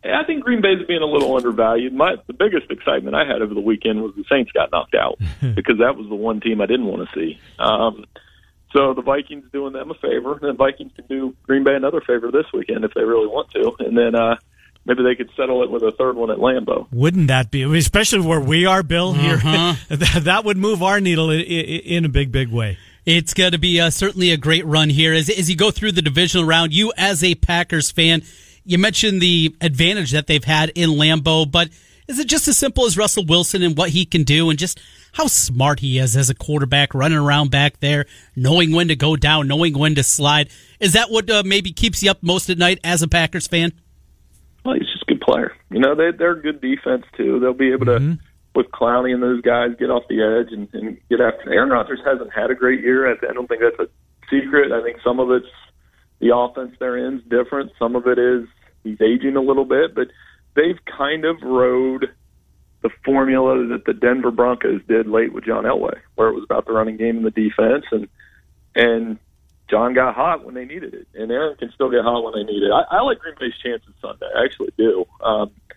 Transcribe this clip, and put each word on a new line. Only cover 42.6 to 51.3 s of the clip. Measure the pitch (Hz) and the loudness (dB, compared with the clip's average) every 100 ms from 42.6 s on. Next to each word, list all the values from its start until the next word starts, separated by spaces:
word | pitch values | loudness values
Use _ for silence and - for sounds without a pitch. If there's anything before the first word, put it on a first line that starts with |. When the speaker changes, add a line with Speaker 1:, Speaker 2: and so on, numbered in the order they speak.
| 175 185 | 2 0
Speaker 3:
as | 170 175 | -2 0
a | 160 | 2
Packers | 175 160 180 - | 0 0 -4 -4
fan? | 170 170 - _ _ _ _ _ _ _ _ | -2 -2 -4 _ _ _ _ _ _ _ _
Speaker 1:
Well, | 254 262 | -4 -4
he's | - | -4
just | - | -8
a | - | -2
good | 160 | -2
player. | - 131 - - _ | 2 0 0 -8 _
You | - | 0
know, | 135 151 | 0 2
they, | 165 165 | 0 2
they're | 170 | 0
a | 170 | 0
good | 151 147 | -4 -6
defense, | 131 135 - 127 - - | -4 -4 -2 -4 -4 -4
too. | 131 127 | -2 0
They'll | 127 | 0
be | 127 135 | 0 0
able | 131 120 | 2 2
to, | |
Speaker 2:
Mm-hmm. | 120 143 165 - _ _ | 2 2 -2 -8 _ _
Speaker 1:
with | - 123 | -2 -2
Clowney | - 120 123 127 | 0 0 2 0
and | 123 | 0
those | 123 123 | 0 2
guys, | 123 120 120 120 | 2 2 0 -2
get | 123 | -2
off | 123 - | -2 -2
the | 110 | 0
edge | 107 113 117 | 2 2 -2
and, | 107 101 | -6 -10
and | 110 107 - _ | -10 -10 -12 _
get | 117 | 2
after. | 120 | 2